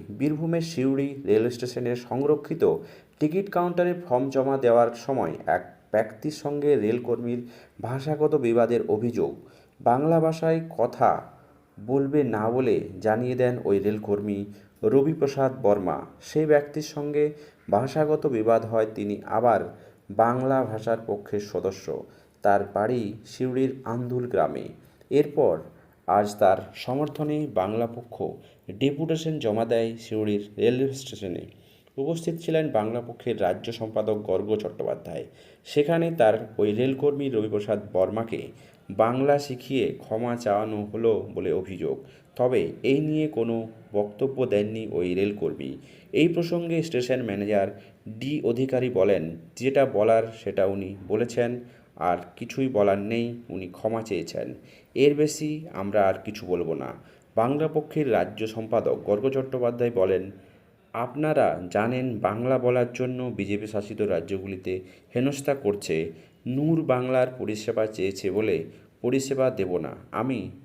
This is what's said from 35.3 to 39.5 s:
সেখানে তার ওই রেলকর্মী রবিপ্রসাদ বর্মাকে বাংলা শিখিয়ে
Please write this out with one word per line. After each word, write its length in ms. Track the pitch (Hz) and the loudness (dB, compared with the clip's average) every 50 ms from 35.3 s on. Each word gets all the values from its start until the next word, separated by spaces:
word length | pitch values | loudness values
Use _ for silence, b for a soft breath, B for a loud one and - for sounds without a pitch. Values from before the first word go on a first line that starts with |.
| B B B B B B B | B B B B B B B
সেখানে 460 | - - 147 147 147 165 165 165 170 170 165 | -4 0 0 2 2 2 2 2 0 2 4
তার 360 | 117 107 107 110 - - - - | 4 4 4 4 0 -6 -2 0
ওই 140 | 104 104 104 | 2 2 2
রেলকর্মী 560 | 107 127 135 131 131 147 147 139 135 143 139 | 2 2 0 0 2 2 0 2 2 -2 0
রবিপ্রসাদ 520 | 127 110 107 107 104 104 104 - 110 104 104 101 - | 0 0 0 0 -2 -2 0 0 -2 -2 -2 -4 2
বর্মাকে 560 | 92 95 95 101 110 113 113 - - - - - B B B B B B - | 2 2 2 2 -2 -4 -4 -4 -8 -8 -10 -14 B B B B B B -12
বাংলা 480 | 98 95 113 113 123 127 135 143 143 143 | 0 2 2 2 4 2 4 4 4 2
শিখিয়ে 560 | 143 - | 2 -4